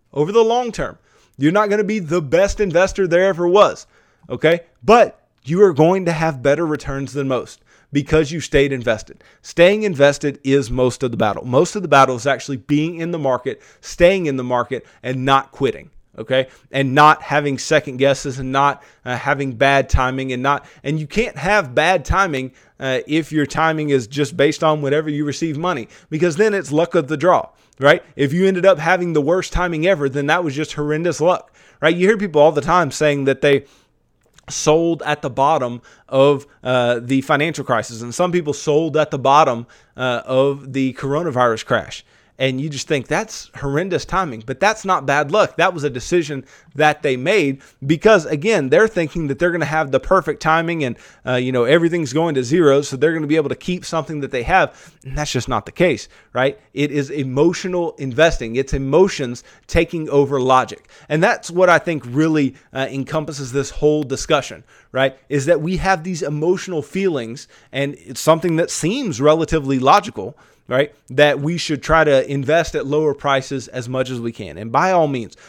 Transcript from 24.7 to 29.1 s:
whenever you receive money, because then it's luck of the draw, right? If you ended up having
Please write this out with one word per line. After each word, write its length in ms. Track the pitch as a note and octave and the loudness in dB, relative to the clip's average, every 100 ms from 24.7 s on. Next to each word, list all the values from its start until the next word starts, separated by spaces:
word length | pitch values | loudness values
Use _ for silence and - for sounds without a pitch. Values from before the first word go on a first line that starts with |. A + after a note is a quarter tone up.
| D3+ | 0
whenever 280 | C#3 D3 D#3 | 0 -2 -2
you 140 | D3 | -4
receive 340 | D3 C3 E3 C#3+ | -4 -4 -4 -4
money, 300 | F3+ D3 G#2 - _ | -4 -4 -8 -18 _
because 260 | D#3 F3 D3+ | -2 -2 2
then 180 | A3 | 0
it's 160 | G3 D3+ | 0 -2
luck 260 | D3 E3+ F3 | -2 2 0
of 120 | C#3 | -2
the 80 | D3+ | 0
draw, 320 | F3 D3+ - _ _ - | 2 2 0 _ _ 0
right? 240 | C#3 E3+ - - | 2 2 0 -2
If 160 | C#3 | -2
you 120 | E3+ F#3+ | 2 2
ended 200 | F#3 F#3 | 4 4
up 120 | D#3+ | 4
having 360 | D#3+ F#3 F3 | 2 0 2